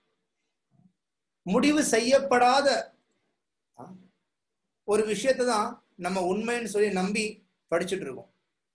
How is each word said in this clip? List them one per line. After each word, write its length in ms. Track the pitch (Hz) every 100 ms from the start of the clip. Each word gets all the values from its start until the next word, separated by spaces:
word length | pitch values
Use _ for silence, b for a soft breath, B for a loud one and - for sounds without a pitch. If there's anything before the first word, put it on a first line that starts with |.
| _ _ _ _ _ _ _ _ _ _ _ _ _ _
முடிவு 420 | 175 220 285 302
செய்யப்படாத 1120 | - 226 240 269 269 247 247 269 277 233 - _ _ _ _ _ _ _ _ - 147 185 185 _ _ _ _ _ _ _ -
ஒரு 120 | 214 214
விஷயத்தை 320 | 202 262 254 247
தான் 140 | 220 226 240 _ - 175
நம்ம 160 | 190 175
உண்மைன்னு 400 | 196 233 240 226
சொல்லி 160 | 208 208 185
நம்பி 260 | 190 214 214 - _ _ _
படிச்சுட்டு 340 | 170 180 185 151
இருக்கோம். 260 | 120 - _ _ _ _